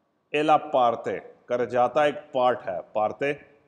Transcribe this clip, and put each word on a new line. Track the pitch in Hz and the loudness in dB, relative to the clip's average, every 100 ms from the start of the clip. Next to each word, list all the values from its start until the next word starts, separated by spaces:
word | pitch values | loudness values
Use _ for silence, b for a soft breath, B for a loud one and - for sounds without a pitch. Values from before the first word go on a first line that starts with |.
| _ _ _ | _ _ _
ए | 147 | -2
ला | 156 151 | 2 2
पार्ते, | - 135 120 113 120 90 - - - | 2 2 2 2 -4 -8 -8 -16 -4
कर | 120 | -2
जाता | 117 123 123 151 147 | 0 0 2 2 0
एक | |
पार्ट | 135 - 131 123 120 | 0 -6 0 0 0
है, | - 87 | -4 -10
पार्ते | - 107 107 107 139 143 - _ | -6 -2 -2 -2 -4 -6 -12 _